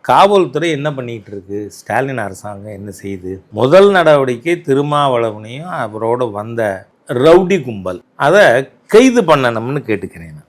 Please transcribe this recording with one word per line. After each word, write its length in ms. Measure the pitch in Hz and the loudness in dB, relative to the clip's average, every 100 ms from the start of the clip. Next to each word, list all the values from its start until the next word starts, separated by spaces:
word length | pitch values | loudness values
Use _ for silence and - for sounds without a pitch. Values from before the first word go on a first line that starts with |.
காவல்துறை 680 | - 135 202 202 160 143 170 | 0 4 6 4 0 -2 -4
என்ன 240 | 143 151 | -4 -6
பண்ணிட்டு 360 | 135 120 113 95 | -8 -10 -12 -14
இருக்கு, 400 | 101 92 101 101 | -16 -12 -12 -12
ஸ்டாலின் 480 | - - 110 135 123 | -14 -6 -4 -4 -6
அரசாங்கம் 540 | 101 92 104 98 104 | -8 -10 -16 -16 -16
என்ன 200 | 98 104 92 | -16 -16 -14
செய்யுது? 360 | 98 95 92 95 _ | -12 -12 -12 -14 _
முதல் 400 | 107 127 185 202 | -2 4 6 6
நடவடிக்கை 720 | 190 160 147 131 117 156 175 147 | 4 4 4 2 -4 -4 -4 -2
திருமாவளவனையும் 1200 | 135 143 147 139 120 113 107 107 131 180 165 110 | -2 0 0 0 0 -2 -6 -14 -16 -12 -8 -8
அவரோட 420 | 107 113 123 120 | -6 -4 -2 -4
வந்த 560 | 101 110 117 107 95 - _ - | -6 -8 -4 -4 -6 -12 _ -8
ரவுடி 580 | 123 151 180 180 190 | 2 6 6 4 -2
கும்பல், 380 | 123 104 92 90 _ | -4 -10 -10 -10 _
அதை 540 | - 139 202 165 123 135 _ - | -4 2 4 4 2 -2 _ 0
கைது 360 | 214 262 240 | 4 4 4
பண்ணணும்னு 560 | 165 143 123 113 120 143 | 2 2 2 -4 -6 -8
கேட்டுக்கிறேன் 540 | 110 101 98 85 82 | -6 -6 -8 -16 -20
நான். 120 | 76 | -20